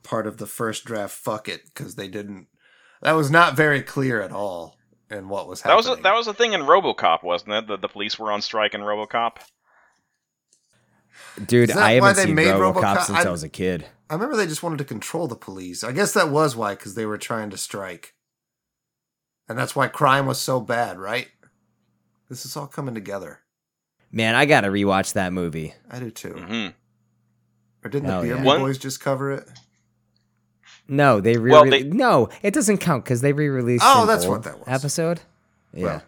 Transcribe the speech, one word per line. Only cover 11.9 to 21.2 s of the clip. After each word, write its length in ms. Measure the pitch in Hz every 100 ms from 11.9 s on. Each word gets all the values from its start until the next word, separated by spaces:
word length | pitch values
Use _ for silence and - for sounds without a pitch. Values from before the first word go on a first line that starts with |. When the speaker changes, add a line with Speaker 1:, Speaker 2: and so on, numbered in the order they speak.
| 120
Speaker 1:
why 80 | 196
Speaker 3:
haven't 60 | 190
Speaker 1:
they 80 | 180
Speaker 3:
seen 100 | 156
Speaker 1:
made 120 | 170
Speaker 3:
RoboCop 260 | 190 190 185
Speaker 1:
RoboCop? 180 | 196 196 175
Speaker 3:
since 140 | 165 175
I 20 |
Speaker 1:
I, 40 |
Speaker 3:
was 120 | 87
a 60 | 78
kid. 380 | - 92 87 - _ _
Speaker 1:
I 40 |
remember 220 | 160 247 247
they 100 | 185
just 140 | 156
wanted 140 | 175 151
to 40 | 139
control 420 | 110 - 165 160
the 80 | 113
police. 480 | - 95 90 87
I 80 | 113
guess 180 | 131 202
that 160 | 202 170
was 260 | 143 156 113
why, 200 | 104 98
'cause 200 | 104 101
they 100 | 107
were 120 | 104
trying 320 | - 113 107
to 60 | 98
strike. 560 | - 104 95 85 - _ _ _ _ _ _ _ _ _ _ _ _ _ _
And 100 | 117
that's 180 | 127 139
why 120 | 123
crime 380 | - 143 135 139
was 140 | 131
so 200 | - 131
bad, 400 | 107 117 113 90
right? 300 | 95 120